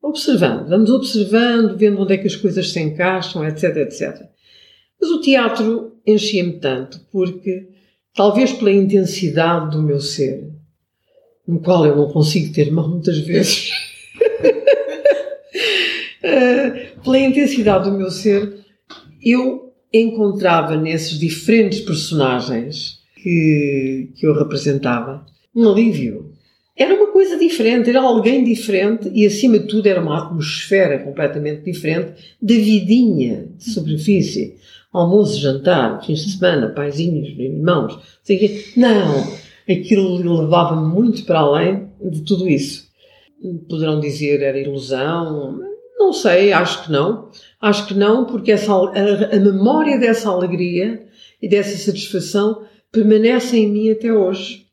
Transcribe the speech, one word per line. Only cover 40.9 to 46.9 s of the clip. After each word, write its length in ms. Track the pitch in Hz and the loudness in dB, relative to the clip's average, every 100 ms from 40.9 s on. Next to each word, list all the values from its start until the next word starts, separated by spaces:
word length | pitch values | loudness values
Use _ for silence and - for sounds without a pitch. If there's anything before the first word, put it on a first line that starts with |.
| 175 240 - | 2 0 0
para 160 | - 165 | 0 2
além 480 | 143 147 170 196 190 - | 2 2 0 -2 -6 -12
de 200 | 190 156 | -8 -8
tudo 260 | - 190 185 | -2 -2 2
isso. 420 | 139 - - - _ _ _ _ _ 185 170 - | 0 -2 -10 -18 _ _ _ _ _ -12 -12 -10
Poderão 320 | 165 160 151 | -4 -2 -2
dizer 400 | 147 139 147 143 | -2 -4 -2 0
era 180 | 139 135 | 0 -2
ilusão? 1040 | 139 139 127 131 139 170 165 151 277 - 381 427 - 494 | -6 -8 -6 -4 -2 -4 -4 -6 -8 -10 -12 -14 -16 0
Não 140 | 392 | 2
sei, 400 | - - 175 202 | 2 4 4 6
acho 320 | 175 175 - | 4 0 -4
que 80 | - | -2